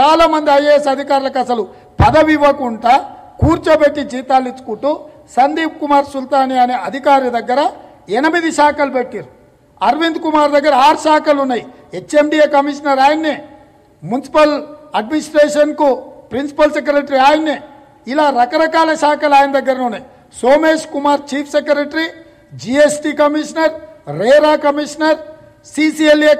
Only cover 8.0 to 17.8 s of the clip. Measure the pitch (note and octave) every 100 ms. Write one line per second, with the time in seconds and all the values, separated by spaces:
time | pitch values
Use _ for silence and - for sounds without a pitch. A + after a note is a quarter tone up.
8 | - G#3 D#4 F4 E4 - D4 D4 C#4 C4
9 | A#3 G3+ - _ _ _ _ _ F#3+ C#4+
10 | E4 D#4+ E4 D4+ D4 C#4+ D4 C4+ C4+ D#4+
11 | D#4 D#4 D4+ C#4+ C4+ A#3+ - - - F3
12 | F3+ D4 D4+ D#4 D4 D4 C#4+ C#4+ D4 C4+
13 | C4+ D#4 D#4 C4+ - - - _ _ _
14 | D#3 A#3+ - D#4 D4+ D4 - - - F#3+
15 | A3 D#4 - D4+ D4 D4 D4 D4 D4 B3
16 | - - - A#3 C#4+ - D4+ D4+ D4 C#4+
17 | C#4+ C4+ C4+ D#4 D#4 C4+ - -